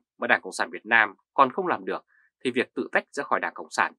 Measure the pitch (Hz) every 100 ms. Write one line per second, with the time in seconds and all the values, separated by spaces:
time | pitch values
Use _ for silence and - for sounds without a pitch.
0 | _ _ 120 113 95 - 90 87 104 117
1 | 104 95 _ - 131 156 180 113 95 85
2 | - _ _ _ 131 123 107 - - -
3 | - - - 95 92 - 80 - -